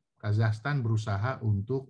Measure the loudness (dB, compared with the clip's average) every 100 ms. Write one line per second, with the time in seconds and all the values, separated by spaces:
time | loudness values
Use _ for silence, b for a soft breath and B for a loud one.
0 | _ _ -2 2 2 0 -2 0 2 0
1 | 0 -2 -2 -2 0 0 0 -4 -2